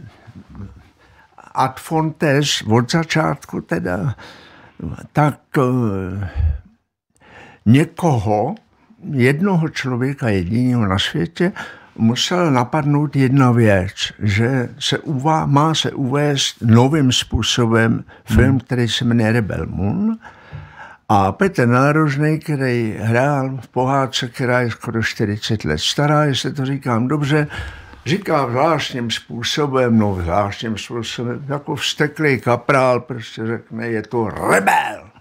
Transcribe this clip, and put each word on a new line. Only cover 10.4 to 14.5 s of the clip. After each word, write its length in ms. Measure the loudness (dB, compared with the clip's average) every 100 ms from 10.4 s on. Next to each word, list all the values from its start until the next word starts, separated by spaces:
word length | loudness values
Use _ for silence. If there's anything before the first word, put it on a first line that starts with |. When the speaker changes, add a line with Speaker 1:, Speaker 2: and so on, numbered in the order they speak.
| 0 0 2 2 2
Speaker 1:
na 120 | 0
světě, 520 | -2 -2 -4 0 -2 -2 -14 -18 -14 0
musel 560 | 2 2 0 2 2
napadnout 640 | 2 2 0 2 2 2 2
jedna 360 | 4 4 4
věc, 400 | 6 4 4 0 -4 -8 -4
že 500 | -2 0 0